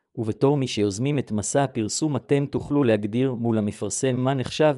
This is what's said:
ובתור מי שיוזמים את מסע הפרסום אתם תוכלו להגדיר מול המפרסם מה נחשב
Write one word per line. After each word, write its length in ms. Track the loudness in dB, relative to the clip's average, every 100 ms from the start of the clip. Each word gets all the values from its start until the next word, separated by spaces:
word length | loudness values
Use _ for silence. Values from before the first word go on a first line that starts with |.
| _ -8
ובתור 420 | -4 0 2 2
מי 100 | 0
שיוזמים 520 | 0 0 0 -2 -2
את 120 | -2
מסע 320 | -4 0 0
הפרסום 520 | 0 -2 -4 -2 -2 -2
אתם 300 | 0 0 0
תוכלו 380 | -4 0 2
להגדיר 500 | 4 2 0 0 0
מול 240 | 0 0 2
המפרסם 580 | 0 -4 -6 -2 -2 0
מה 180 | 0
נחשב 420 | 0 -2 2 2